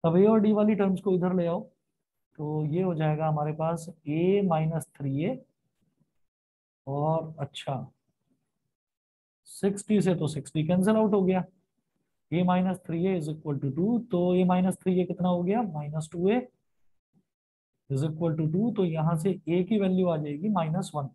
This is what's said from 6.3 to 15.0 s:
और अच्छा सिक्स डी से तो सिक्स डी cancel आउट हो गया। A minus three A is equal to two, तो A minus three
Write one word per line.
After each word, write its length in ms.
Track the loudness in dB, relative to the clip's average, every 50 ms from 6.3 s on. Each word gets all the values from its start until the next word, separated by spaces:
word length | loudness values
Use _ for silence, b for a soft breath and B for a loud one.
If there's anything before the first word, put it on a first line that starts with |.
| _ _ _ _ _ _ _ _ _ _ _
और 480 | -8 -4 -2 0 0 0 0 -2 -6 -10 -10
अच्छा 360 | -10 -10 _ -12 -8 -6 -6 -6 -8 -10 _ _ _ _ _ _ _ _ _ _ _ _ _ _ _ _ _ _ _ _ _ _ _ _ _ _ _ _ _ _ _ -20
सिक्स 380 | -12 -2 -2 -2 -2 -2 -2 2
डी 120 | 2 4 4
से 120 | 4 2
तो 120 | 2 0 -4
सिक्स 240 | -4 -6 -10 -4 _
डी 120 | -2 0
cancel 300 | 2 2 2 4 4 4
आउट 160 | 4 4 4 2
हो 80 | 2 2
गया। 200 | 2 2 0 -2 -4 _ _ _ _ _ _ _ _ _ _ _ _ _ _ _ _ -2
A 120 | 0 2 2
minus 280 | 2 2 2 0 -2 -4 _
three 200 | -6 -4 -2 0
A 80 | 0 -2 -2
is 80 | -4 -6 -8
equal 300 | -8 -6 -6 -6 -4 -4
to 80 | -4 -2 0
two, 220 | 0 0 0 -2 -2 -2
तो 240 | -2 0 2 2 2
A 100 | 2 4 4
minus 260 | 4 2 2 0 -2 -2 -2
three 160 | 0 0 0